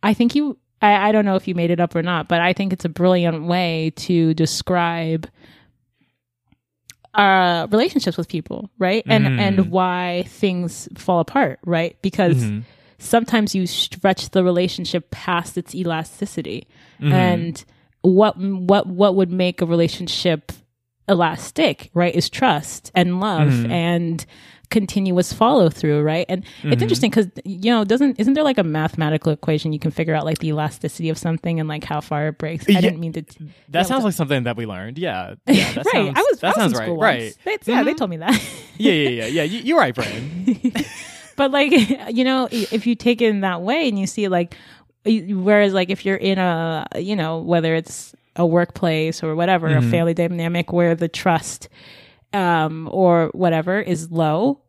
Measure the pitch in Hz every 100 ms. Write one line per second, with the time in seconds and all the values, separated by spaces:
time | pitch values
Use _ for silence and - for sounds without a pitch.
0 | 202 208 240 285 294 226 _ _ 208 208
1 | 202 214 202 190 190 175 170 175 175 170
2 | 165 175 151 170 170 185 196 180 170 156
3 | 180 185 175 160 165 175 175 160 160 -
4 | - 175 165 160 160 - - 180 170 170
5 | 160 160 160 _ - - _ _ _ _
6 | _ _ _ _ _ _ _ _ _ -
7 | _ 220 202 190 180 170 165 208 320 277
8 | - 165 165 165 - - 208 _ 185 214
9 | - - 139 127 202 196 190 180 185 180
10 | 180 175 180 - 202 180 175 - - -
11 | - 180 165 277 226 131 - 170 170 -
12 | 190 - 180 139 113 104 120 _ _ _
13 | - 233 233 233 208 190 180 - - -
14 | 196 185 - 190 180 175 180 - 170 180
15 | - - - 175 170 - 170 180 175 160
16 | 165 - 202 - - 107 - _ _ _
17 | 143 160 185 175 170 156 - _ _ _
18 | 185 190 214 - 196 196 180 202 190 180
19 | 202 190 185 185 180 175 165 170 170 -
20 | 175 - 180 156 - - _ _ _ _
21 | - 185 170 160 - - 320 220 - 170
22 | 175 170 - - - 151 151 - - 180
23 | 180 180 208 175 147 123 117 170 170 170
24 | 170 165 - - - - _ 226 196 202
25 | 190 180 180 - 226 277 170 - 156 147
26 | 151 165 - 185 - - - - - 285
27 | 226 226 190 - 190 180 208 233 202 233
28 | 277 254 214 277 302 254 170 156 160 -
29 | 156 156 - 151 - 151 160 151 160 -
30 | 160 156 151 160 160 151 151 - 160 -
31 | 160 160 170 165 170 165 156 151 - 151
32 | - 147 151 147 156 165 - 196 180 165
33 | 165 160 156 - 151 - _ 160 180 262
34 | 214 170 147 139 120 117 113 92 101 139
35 | 175 92 92 98 - 208 - - 403 480
36 | 196 139 453 392 180 - 208 127 110 165
37 | 220 127 110 - - 427 - 247 302 320
38 | 208 165 170 220 - - - - 214 165
39 | 139 120 113 156 156 226 240 330 160 123
40 | 104 104 135 175 190 220 254 226 294 -
41 | - - - - 277 277 285 285 202 262
42 | - 233 254 262 247 233 202 214 233 233
43 | 233 233 233 208 190 175 185 294 294 202
44 | 190 - 202 175 175 - - - _ _
45 | - 220 175 196 185 208 202 190 185 190
46 | 196 196 190 190 185 165 165 160 - -
47 | 185 208 160 165 170 170 160 165 160 -
48 | - _ _ - 175 170 175 - 175 160
49 | 160 160 160 156 175 180 165 139 120 170
50 | 170 170 170 175 165 175 170 175 170 165
51 | 170 - 190 165 - - - _ - -
52 | - _ _ 202 180 170 156 160 160 -
53 | 185 170 160 - 180 165 170 196 202 165
54 | 165 165 156 156 240 277